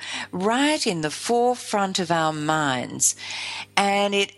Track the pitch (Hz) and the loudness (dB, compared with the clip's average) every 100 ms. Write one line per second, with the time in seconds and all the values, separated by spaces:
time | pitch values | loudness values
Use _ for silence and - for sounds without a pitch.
0 | - - - 180 202 240 294 311 233 170 | -8 -10 -8 -2 0 2 2 2 0 0
1 | 151 - - 240 247 247 - 208 196 190 | -2 -2 0 2 2 0 -2 -2 0 0
2 | 170 170 156 156 151 156 147 127 120 135 | 0 2 2 0 0 2 2 0 -4 -2
3 | - - - - - - - - 202 202 | 0 -2 -8 -10 -10 -10 -2 2 4 4
4 | 202 202 196 | 2 2 0